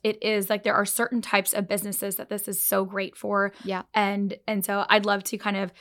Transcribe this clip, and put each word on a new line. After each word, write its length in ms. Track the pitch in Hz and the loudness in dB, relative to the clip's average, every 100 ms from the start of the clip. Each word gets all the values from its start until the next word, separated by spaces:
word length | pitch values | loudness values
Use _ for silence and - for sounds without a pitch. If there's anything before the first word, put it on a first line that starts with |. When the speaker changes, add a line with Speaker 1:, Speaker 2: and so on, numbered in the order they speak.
Speaker 1:
it 180 | 214 214 | -2 0
is, 260 | 220 214 196 | 0 0 0
like, 140 | 208 | 0
there 120 | 214 | 2
are 100 | - | 2
certain 360 | 202 - 233 240 | 2 0 0 0
types 300 | - 202 190 | 2 2 2
of 140 | - 196 | -2 -2
businesses 500 | 202 208 196 196 190 | -2 -2 -6 -6 -6
that 120 | - | -6
this 180 | 208 - | -6 -4
is 160 | 185 | -2
so 220 | - 196 | 0 2
great 320 | 190 196 190 - | 0 -2 -6 -6
for. 360 | 208 202 196 - | -2 0 0 -2
Speaker 2:
Yeah. 180 | 190 185 - | -6 -6 -2
Speaker 1:
And, 440 | - 202 202 202 - - | 0 2 0 -2 -4 -4
and 180 | 208 | -2
so 200 | 190 202 - | -2 -2 6
I'd 160 | 214 202 | 6 6
love 180 | 202 | 0
to 140 | 190 208 | -2 -4
kind 180 | 208 196 | -4 -2
of 160 | 185 - | -4 -8